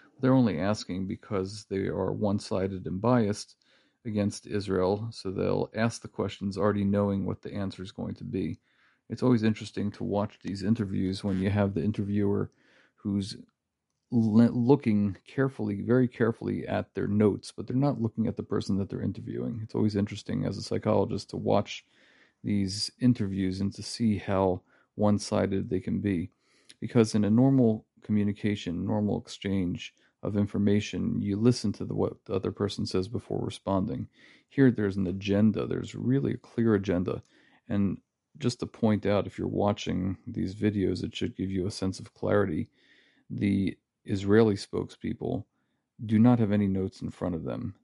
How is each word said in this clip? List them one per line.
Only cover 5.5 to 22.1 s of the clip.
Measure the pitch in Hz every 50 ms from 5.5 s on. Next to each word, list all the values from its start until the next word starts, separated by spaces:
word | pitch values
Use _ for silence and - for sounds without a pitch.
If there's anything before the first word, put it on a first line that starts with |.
| 95 98 95 - -
ask | 110 113 117 - -
the | - 107
questions | _ - 98 107 - - 98 101 95
already | 98 95 104 104 104 101
knowing | 98 101 101 101 101 98 98 92
what | 92 95 -
the | - -
answer | - 101 98 95 - -
is | 92 98
going | - - 92 92 98
to | - 95
be. | 92 98 98 90 - 101 - _ _ _ _ _ _ _ _ _ -
It's | 117 -
always | 123 127 127 110
interesting | 107 110 107 - 110 - - 107 101 104
to | - - 101
watch | 98 98 101 104 104 - _
these | - 90 98 98
interviews | 92 104 113 113 104 95 98 98 95 92 95 98 -
when | 101 95 92
you | 95 98
have | 98 104 101 98 98
the | 104
interviewer | - 104 107 - 104 101 101 104 101 101 101 101 104 - _ _ _ _ _ _ _ _ _
who's | _ - 104 98 101 98 104 - - - _ _ _ _ _ _ _ _ _ _ _ _ -
le-, | 127 117 113 110 104 113 120 120
looking | 120 123 117 120 143 - - 117 107 104 101 101 95 - _
carefully, | - - 139 135 135 131 - 107 104 101 98
very | 98 104 120 127 127 117
carefully | - - 117 113 117 - - 101 101 - -
at | - 104 101 101 - -
their | 95 95 98
notes, | 101 104 107 104 90 - - - -
but | - 104
they're | - 120
not | 131 139 143 120 110
looking | 113 110 - - 107
at | - 92
the | -
person | 104 - - 104 - - 98 95
that | 98 98
they're | 95 92
interviewing. | - 98 98 - 107 - 113 120 123 123 113 110
It's | 107 - -
always | 113 110 107 101
interesting | 101 101 104 107 107 - - 98 98 98
as | 98 98 -
a |
psychologist | - - 101 101 - 107 107 101 98 104 101 98 - -
to | -
watch | 101 104 107 104 104 107 - - - - _ _ _ _ _